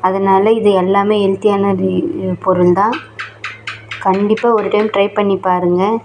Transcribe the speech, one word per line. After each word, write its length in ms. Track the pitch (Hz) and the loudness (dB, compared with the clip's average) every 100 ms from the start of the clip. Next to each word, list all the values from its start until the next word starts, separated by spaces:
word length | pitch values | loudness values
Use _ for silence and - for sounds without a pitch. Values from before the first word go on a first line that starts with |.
அதனால 420 | 185 190 196 190 208 | -2 0 2 2 4
இது 200 | 226 208 | 2 2
எல்லாமே 420 | 190 180 202 202 214 | 2 2 2 2 2
ஹெல்த்தியான 540 | 196 190 214 202 202 190 | 0 0 0 2 0 0
ரி-, 300 | 190 180 - - 190 180 | 0 -2 -4 -4 -6 -4
பொருள் 340 | 190 180 175 | 0 2 2
தான். 220 | 180 208 277 - - - - - - - - - - | 2 0 -2 -10 -14 -16 -14 -16 -14 -16 -16 -16 -4
கண்டிப்பா 480 | 196 190 208 220 240 | -2 0 0 0 0
ஒரு 140 | 226 196 | 0 0
டைம் 220 | 208 220 | 0 0
ட்ரை 160 | 202 202 | 0 -2
பண்ணி 280 | 208 202 190 | 0 0 0
பாருங்க. 420 | 190 185 175 175 196 226 | 0 0 0 0 0 -2